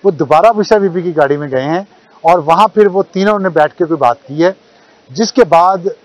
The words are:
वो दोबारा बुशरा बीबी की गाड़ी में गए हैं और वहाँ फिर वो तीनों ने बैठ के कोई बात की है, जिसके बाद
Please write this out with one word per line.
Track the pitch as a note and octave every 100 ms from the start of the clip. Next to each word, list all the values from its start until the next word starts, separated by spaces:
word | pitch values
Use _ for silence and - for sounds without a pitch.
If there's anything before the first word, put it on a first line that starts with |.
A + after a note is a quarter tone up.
वो | G3
दोबारा | D#3 C#3 D#3 G#3
बुशरा | G#3+ G3+ G#3+
बीबी | G3 F3
की | F3
गाड़ी | D#3+ C#3+ D3
में | D3
गए | C3
हैं | C3+ E3+ G3+ _ _ _
और | D#3+ F3
वहाँ | D3+ E3 G#3+
फिर | A3 G3+
वो | F#3
तीनों | F#3+ F#3 G3 G#3
ने | F#3+
बैठ | D#3+ D3+
के | -
कोई | E3 D#3+
बात | B2+ A#2 -
की | D3
है, | F3 F#3+ _ _ _ _ _
जिसके | C3 A3 -
बाद | G3 E3 F3+ F#3+ F3+ D#3+